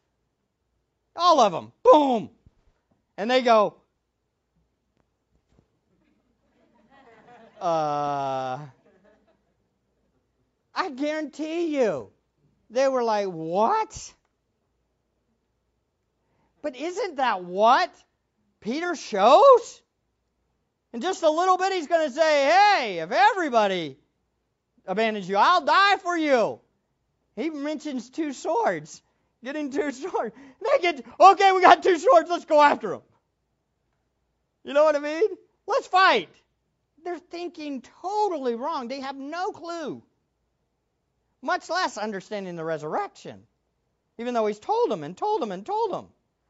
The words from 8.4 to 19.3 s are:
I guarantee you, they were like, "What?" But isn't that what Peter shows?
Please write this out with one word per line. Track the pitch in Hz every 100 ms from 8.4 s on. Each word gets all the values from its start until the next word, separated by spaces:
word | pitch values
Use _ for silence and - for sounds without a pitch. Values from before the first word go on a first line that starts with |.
| 131 131 151 _ _ _ _ _ _ _ _ _ _ _ _ _ _ _ _ _ _ _ _ 254
I | 349
guarantee | 254 294 311 302 - 311 330 339 294
you, | 226 147 95 _ _ _ _ _ _
they | 220 269
were | 262
like, | 233 214 202
"What?" | 165 160 180 226 440 440 - - _ _ _ _ _ _ _ _ _ _ _ _ _ _ _ _ _ _ _ _ _ _ _ _ _
But | 302 254
isn't | 320 359 415 277
that | 254 196
what | 180 185 220 277 359 - _ _ _ _ _ _
Peter | 196 277 349 320
shows? | - 202 208